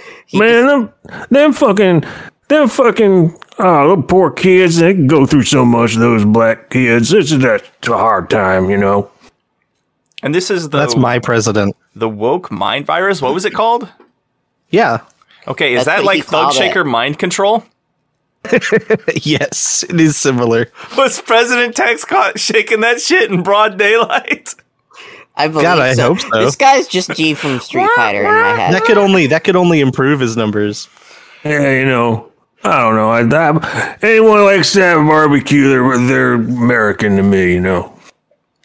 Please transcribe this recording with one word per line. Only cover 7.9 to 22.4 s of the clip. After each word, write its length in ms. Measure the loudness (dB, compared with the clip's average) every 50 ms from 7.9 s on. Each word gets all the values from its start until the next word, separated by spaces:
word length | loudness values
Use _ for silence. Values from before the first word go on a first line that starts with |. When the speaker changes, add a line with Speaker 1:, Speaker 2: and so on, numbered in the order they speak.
| -2
Speaker 2:
hard 320 | 0 0 0 0 -2 -2 -2
time, 400 | -2 0 0 0 0 0 0 0
you 80 | 0
know? 340 | 0 0 0 0 -2 -4 -6 _ _ _ _ _ _ _ _ _ _ _ _ _ _ _ _ _ _ _ _ _ -10
Speaker 3:
And 120 | -8 -4 -4
this 160 | -4 -2 -2
is 180 | -4 -4 -4 -4
the 80 | -2
Speaker 4:
That's 200 | -2 -2 0 0
my 220 | 0 0 0 0 -2
president. 560 | -2 0 -2 0 0 0 0 0 -2 -2 -4 -8 _ _ _
Speaker 3:
the 100 | -6 -6
woke 440 | -6 -4 -4 -4 -2 -2 -4 -6 -10
mind 340 | -8 -6 -4 -4 -4 -4 -4
virus? 380 | -4 -2 -2 -2 -2 -2 -2
What 100 | -4 -4
was 140 | -4 -4 -4
it 80 | -4 -4
called? 340 | -2 -2 0 -2 -2 -4 -10 -16 _ _ _ _ _ _ _ _ _ _ _ _ _ _ _
Speaker 4:
Yeah. 320 | -2 0 0 0 -2 -4 -8 _ _ _ _ _ _ _ _ -12
Speaker 3:
Okay, 240 | -6 -4 -2 -2
is 60 | 0 0
Speaker 1:
That's 80 | 0
Speaker 3:
that 100 | 0 0 0
Speaker 1:
what 40 | 0 0
Speaker 3:
like 80 | -2
Speaker 1:
he 60 | -2 -4
called 280 | -4 -2 -2 0 0
Speaker 3:
Thug 100 | 0 0
Shaker 180 | -2 -2 -2 -2
Speaker 1:
it. 20 | -2
Speaker 3:
mind 340 | -2 -2 -2 -2 -4 -4 -6
control? 460 | -6 -6 -4 -2 0 0 0 -2 -4 _ _ _ _ _ _ _ _ _ _ _ _ _ _ _ -6
Speaker 4:
<laughs> 80 | -2 -2 -2 0 0 -2 -2 0 -2 -4 -4 -2 -6 -6 -6
Yes, 640 | -4 -4 -2 -2 -4 -4 -4 -2 -2 0 -2 -2 -4 -4
it 120 | 0 0
is 160 | 2 2 2
similar. 540 | 0 0 0 0 0 0 0 0 0 -2 -4 _ -18 -20 -8 -2
Speaker 3:
Was 240 | -2 0 0 -2 -6
President 540 | -4 0 0 0 2 0 0 -2 -2 -2 -2
Tex 280 | -2 -2 -2 -2 -4 -6
caught 340 | -4 -2 -2 -2 -2 -4
shaking 420 | -6